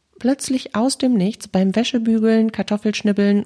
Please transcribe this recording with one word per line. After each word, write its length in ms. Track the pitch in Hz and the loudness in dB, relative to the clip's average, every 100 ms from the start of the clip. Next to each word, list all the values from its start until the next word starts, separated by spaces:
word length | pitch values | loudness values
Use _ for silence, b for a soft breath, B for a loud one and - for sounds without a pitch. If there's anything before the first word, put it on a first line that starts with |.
| _ - | _ -6
plötzlich 580 | 240 277 - 262 - 208 | -2 -2 -2 -4 -4 -2
aus 220 | 254 - | -2 0
dem 160 | 254 | 0
Nichts 340 | 233 185 - - | 2 0 -4 -4
beim 280 | 190 190 214 | 0 0 0
Wäschebügeln, 760 | 240 240 226 220 220 226 220 | 0 -2 0 2 2 2 2
Kartoffelschnibbeln 920 | 220 - 208 214 208 208 202 202 202 | -2 -4 -2 -2 -2 0 2 2 2